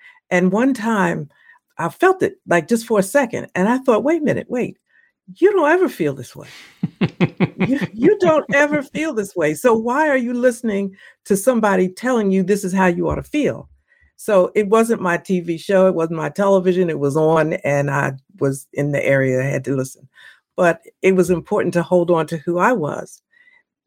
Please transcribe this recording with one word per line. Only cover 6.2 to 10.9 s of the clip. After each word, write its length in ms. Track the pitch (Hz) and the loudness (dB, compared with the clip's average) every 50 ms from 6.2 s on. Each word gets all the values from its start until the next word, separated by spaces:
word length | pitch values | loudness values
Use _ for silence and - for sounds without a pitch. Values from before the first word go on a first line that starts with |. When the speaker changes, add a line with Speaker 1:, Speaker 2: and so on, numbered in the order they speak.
| 123 - - | -12 -16 -16
Speaker 1:
way." 120 | 143 - - - | -20 -20 -20 -20
Speaker 2:
<laughs> 40 | - - - _ _ - - - _ - - - _ 185 - - _ 180 - - - - | -20 -20 -20 _ _ -8 -8 -4 _ -4 -4 0 _ -2 -2 0 _ -4 -4 -2 -4 -2
Speaker 1:
You, 120 | 208 269 294 185 - - | -2 0 -2 -2 -6 -4
you 240 | 220 247 349 427 | 2 2 2 4
don't 280 | 403 359 330 311 294 - - 262 | 4 2 2 2 2 0 0 2
ever 260 | 285 294 294 302 294 | 2 2 2 0 -4
feel 320 | 277 - - 294 311 320 262 | -4 -6 -6 -6 -4 -4 -4
this 220 | 214 202 190 - | -4 -6 -6 -4
way. 180 | 180 156 151 156 | -2 -2 -2 -2
So 220 | 147 - 254 226 | 0 2 2 2
why 340 | 226 220 240 247 294 311 302 | 2 0 -2 0 0 2 2
are 80 | 269 | 0
you 160 | 262 240 240 247 | 0 -2 -2 -4
listening 640 | 240 240 254 233 - - 226 202 196 202 196 | 0 0 0 0 0 -4 -4 -2 -2 -4 -6